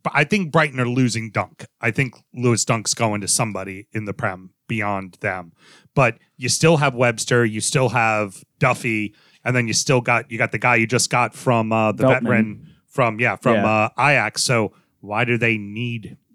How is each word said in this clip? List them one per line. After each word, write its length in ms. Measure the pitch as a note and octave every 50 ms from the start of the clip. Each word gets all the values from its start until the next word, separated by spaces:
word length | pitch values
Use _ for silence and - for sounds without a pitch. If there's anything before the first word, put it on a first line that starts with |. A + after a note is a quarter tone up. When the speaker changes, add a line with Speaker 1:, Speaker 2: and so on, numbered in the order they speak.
| -
Speaker 1:
b-, 80 | D3+ -
I 120 | C#3 D3+
think 260 | D3 G#3 G#3 F#3+ D3+ C3
Brighton 280 | E3 D#3 D3+ C3 C3
are 80 | B2+ A#2+
losing 420 | B2 C3 C3 A#2+ G2+ A2+ A2+ A2
Dunk. 360 | G2+ A2 F#2+ - - - - - _ _
I 100 | - A#2 A2
think 220 | - C3+ B2+ - - _ _ -
Lewis 300 | B2+ A#2+ B2 A#2 G2+ -
Dunk's 300 | - B2 A2+ G2+ - -
going 260 | - A#2 A2+ G#2 G#2
to 80 | G2+ F2+
somebody 580 | - - B2 A2 G2+ F#2+ F#2+ G2 F#2+ F#2+ G#2 _ -
in 120 | A2 G#2+
the 80 | G2+ G2
Prem 380 | - - G#2 F#2 F2+ F#2+ F#2 _ _ _
beyond 520 | - A2+ A2 G#2+ G2+ G2+ G2 F#2+ F#2 F2 _
them. 320 | - G#2 F#2 F#2 F2 E2+ - _ _ - - - _ _ _
But 240 | - C3 A#2 A2+ - _ _ _
you 120 | - B2+ A#2+
still 280 | - - - D#3+ E3+ D3
have 160 | D3 C#3 B2
Webster, 480 | A#2+ B2+ A#2+ A#2 A2 - - - A#2+ A#2+
you 160 | A2+ G#2+ G#2+
still 280 | - - - C#3 C3 A#2+
have 520 | A2+ B2 A2+ A2+ A2 G#2+ G#2+ G2 F#2 - - _ _ _
Duffy, 560 | - C3 B2 - - B2 A2+ G#2+ G#2+ G2+ - _ _ _ _ _ _
and 100 | A#2+ B2+
then 140 | B2+ A#2+ A2+
you 40 | G#2
still 280 | - - - C#3 B2+
got, 300 | A#2 - A#2+ A2+ A2 - A2+
you 60 | A2
got 120 | A#2+ A2 -
the 60 | A2+
guy 160 | G#2 B2 B2
you 100 | A#2 A2+ G#2+
just 220 | B2+ A#2 - -
got 240 | - B2 B2 A2 -
from, 380 | - - C3 B2 A2 A2+ A2 A2+
uh, 200 | A2+ A2 G#2+ G#2
the 120 | - C3
Speaker 2:
Veltman. 40 | C3 C3+ C3 B2
Speaker 1:
veteran 440 | A#2+ B2 A2+ A2 G#2+ G#2 A2 - - - _ _ _
from, 320 | - - B2+ A#2+ A2 G#2
yeah, 160 | A#2+ A#2+ G2+
from, 180 | F#2 - B2+ A2+
Speaker 2:
Yeah. 120 | G#2+ G2
Speaker 1:
uh, 220 | G#2+ A2 G#2+ G#2+ G#2+ - - B2 C#3+
Ajax. 320 | C#3+ B2+ G#2+ G#2+ - - -
So 300 | - B2+ A#2 G#2+ F#2+ - _ _ _ _ _
why 240 | - G2 G#2 A2 B2
do 140 | A#2+ A#2+ A#2
they 200 | A#2+ A#2 A2+ G#2+
need 580 | G2+ G2+ G#2 A2 A#2+ A#2+ A#2+ A#2 G#2+ - - - _ _ _